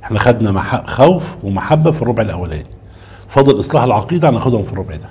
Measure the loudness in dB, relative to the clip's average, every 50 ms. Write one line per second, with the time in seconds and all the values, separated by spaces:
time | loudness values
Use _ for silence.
0 | -8 -4 -4 0 2 2 2 2 2 0 0 -2 -2 -4 -6 -6 -6 -8 0 4
1 | 4 4 4 2 -2 -8 -12 -10 -8 -4 -4 -4 0 0 0 2 2 2 0 0
2 | -2 -2 -2 -2 -2 -4 -4 -6 -6 -6 -8 -8 -10 -12 -18 -20 -20 -20 -20 -20
3 | -20 -20 -20 -20 -20 -2 2 4 6 6 4 2 2 0 0 2 2 4 2 0
4 | 0 -2 -2 2 2 2 2 2 0 0 0 0 -2 -4 -6 -8 -8 -8 -10 -14
5 | -14 -16